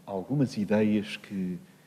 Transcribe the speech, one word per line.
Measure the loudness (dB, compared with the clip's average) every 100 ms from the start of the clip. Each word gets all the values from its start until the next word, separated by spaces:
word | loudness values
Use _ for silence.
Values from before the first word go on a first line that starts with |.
| -8
algumas | -6 -2 0 0 0
ideias | 2 4 4 2 -2 -10
que | -8 -4 -4 -6 -10 -20